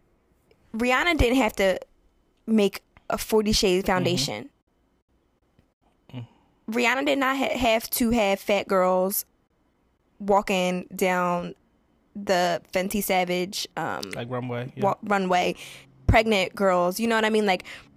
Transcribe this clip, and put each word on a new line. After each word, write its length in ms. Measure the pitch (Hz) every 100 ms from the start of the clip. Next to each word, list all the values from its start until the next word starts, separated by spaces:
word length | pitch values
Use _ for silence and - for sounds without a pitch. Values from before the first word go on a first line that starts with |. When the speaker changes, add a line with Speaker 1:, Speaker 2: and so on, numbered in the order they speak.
| _ _ _ _ _ _ _ 220
Speaker 1:
Rihanna 420 | 247 254 339 302
didn't 200 | 240 262
have 160 | 220 -
to 220 | 190 180 - _ _ _ _ _ -
make 360 | 220 196 - _ _ -
a 80 | 220
Forty 340 | - 220 208
Shades 320 | 214 202 180
Speaker 2:
Mm-hmm. 100 | 196
Speaker 1:
foundation. 560 | 185 175 175 139 107 277 _ _ _ _ _ _ _ _ _ _ _ _ _ _ _ _
Speaker 2:
Mm. 120 | 131 117 _ _ _ -
Speaker 1:
Rihanna 340 | 233 233 262 285
did 140 | 277
not 160 | 262 269
ha-, 200 | 262 240
have 320 | 247 226 -
to 200 | - 233
have 280 | 240 202 196
fat 280 | - 196 -
girls 560 | 190 185 185 185 208 - _ _ _ _ _ _ _ _ -
walking 680 | 202 202 208 185 180 180 - 185
down 580 | 185 180 180 175 175 - _ _ _ _ _ 208
the 460 | 202 180 180 170 -
Fenty 300 | 185 190 208
Savage, 640 | - 185 180 180 180 - - -
um, 260 | 156 85 92 98
Speaker 2:
Like, 140 | 120
runway, 420 | 127 123 120 131 -
yeah. 80 | 196
Speaker 1:
wa-, 100 | -
runway, 520 | 208 202 185 180 180 - - - - _ -
pregnant 480 | 233 220 208 185 -
girls. 440 | 196 180 175 185
You 80 | 233
know 80 | 220
what 100 | 214
I 40 |
mean? 160 | 220 202
Like, 180 | 185 - - -